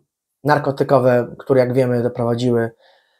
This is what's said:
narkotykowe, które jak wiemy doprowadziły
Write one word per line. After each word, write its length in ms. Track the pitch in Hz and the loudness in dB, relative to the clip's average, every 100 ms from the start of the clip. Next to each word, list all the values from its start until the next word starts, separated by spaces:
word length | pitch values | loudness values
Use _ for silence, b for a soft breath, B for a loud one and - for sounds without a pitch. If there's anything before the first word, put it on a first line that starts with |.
| _ _ _ _ | _ _ _ _
narkotykowe, 920 | 139 147 143 139 139 135 127 123 117 - | -2 0 0 -2 0 2 4 2 0 -6
które 220 | - 131 | 0 2
jak 120 | 123 | 2
wiemy 300 | 123 123 120 | 0 0 0
doprowadziły 680 | 120 123 117 117 123 120 113 - _ _ _ _ | -2 -4 -4 -2 0 0 -2 -6 _ _ _ _